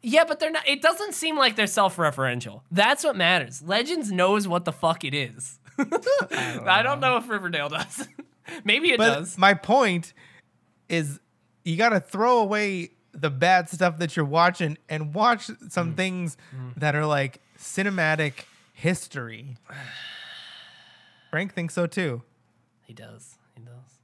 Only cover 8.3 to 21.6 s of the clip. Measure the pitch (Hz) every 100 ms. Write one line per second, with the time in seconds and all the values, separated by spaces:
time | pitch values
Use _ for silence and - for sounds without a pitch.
8.3 | _ - 330 202 233 330 247 226 139 175
9.3 | - 190 202 - 247 233 180 165 _ -
10.3 | - _ _ _ _ _ 170 147 143 _
11.3 | _ _ _ - 165 226 208 - 196 226
12.3 | 247 208 208 208 190 170 _ _ - 151
13.3 | 135 170 185 170 165 180 160 165 - 147
14.3 | 156 175 180 165 156 _ 156 156 156 220
15.3 | 233 - 214 202 180 170 156 185 185 170
16.3 | - - 131 127 120 151 147 151 143 139
17.3 | - _ _ - - 196 190 156 156 156
18.3 | 131 - _ _ _ 160 180 - 143 117
19.3 | 110 131 123 _ 139 131 - - - -
20.3 | - - - - - - - _ _ _
21.3 | 156 190 -